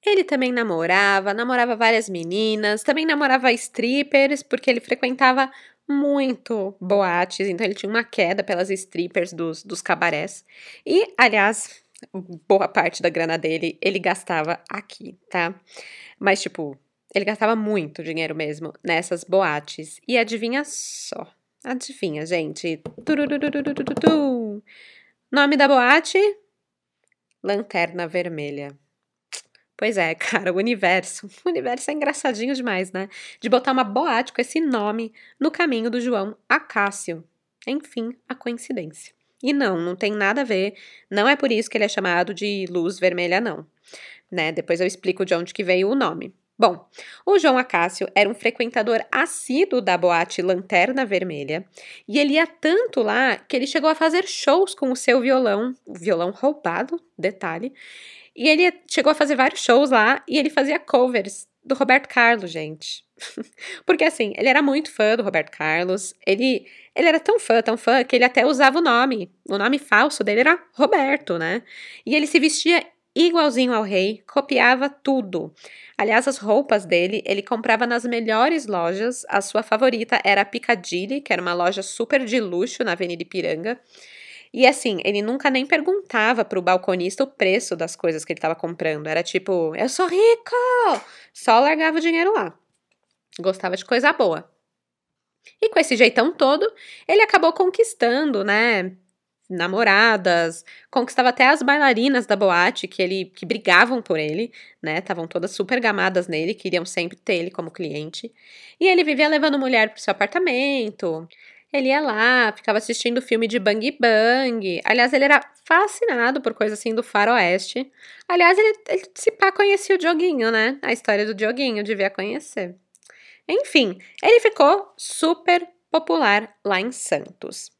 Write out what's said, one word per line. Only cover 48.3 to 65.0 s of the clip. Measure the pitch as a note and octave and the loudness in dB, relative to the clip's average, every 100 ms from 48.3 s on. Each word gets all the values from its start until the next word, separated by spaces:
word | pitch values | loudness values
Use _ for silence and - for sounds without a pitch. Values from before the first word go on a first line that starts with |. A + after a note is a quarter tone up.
frequentador | A#3+ A3+ A3+ A#3+ A#3+ A3 A3+ - | 2 -4 -4 -4 -2 0 -2 -2
assíduo | - E4 - - B3+ F#4+ B3+ | -2 -2 -4 -6 -2 0 0
da | G3+ F3 | 0 0
boate | F3 E3+ F3 - | 2 2 -2 -4
Lanterna | F3+ F#3 F#3 F#3 F#3+ C4 B3+ | -2 -2 0 2 2 0 -2
Vermelha, | G3 F#3 D3+ C#3 D#3 F#3+ - - - - | -2 -4 -8 -6 -8 -8 -20 -20 -20 -4
e | - | 0
ele | D4 | 2
ia | D4 E4 | 2 0
tanto | - D#4 F#4 A#4+ - | -2 0 0 0 -2
lá | G#3+ G#3+ C4 A3 | -2 0 0 -2
que | _ B3+ | _ -4
ele | C#4 | -2
chegou | D#4+ D4+ | 0 0
a | |
fazer | D#4 D#4+ E4+ F#4 | 2 2 0 -2
shows | - - D#4 F#4+ | -4 2 2 2
com | - C4+ | -2 -4
o | B3 | -2
seu | - A#3+ | 2 2
violão, | A#3+ C4 B3 G3+ A#3+ B3+ - | 4 2 2 0 -2 -8 -16
o | |
violão | F3+ E3+ E3+ F3 | -10 -2 0 0
roubado, | G3+ C4+ D4 F3+ E3+ B3+ E4+ _ - | -2 -2 -2 -4 -4 -4 -6 _ -4
detalhe, | F3+ G3 F3+ E3 A#3+ C4+ - - - - - - | -4 -4 -8 -6 -8 -12 -20 -20 -20 -20 -20 -2
e | D#4 | 2
ele | D#4 F4+ F4 _ | 4 4 0 _
chegou | - C#4 | 0 2
a | D4+ | 2
fazer | D4 C#4 | 2 4
vários | C4 - | 2 0
shows | - A#3 C#4 | 2 4 6
lá, | B3+ G#3+ C4+ - | 4 2 0 -2
e | B3+ | -2
ele | D4 | 0
fazia | D4+ C#4 D4+ | 0 0 -2
covers | - B3+ B3+ A#3+ G3 - - _ | 0 2 2 0 -4 -10 -20 _
do | - C4+ | -6 -2
Roberto | - B3+ C#4 | 2 2 2
Carlos, | - A#3 A#3 F3+ | 0 2 2 -2
gente. | D#3+ D#3 D#3 - - _ _ | -10 -10 -12 -14 -16 _ _
<laughs> | - - - _ - - - | -18 -14 -16 _ -16 -16 -2
Porque, | F4+ | 0
assim, | D#4+ - A3 - | 0 0 -6 -2
ele | B3 | 2
era | C4 | 2
muito | C#4+ C#4 D#4 | 2 0 -4
fã | - | 0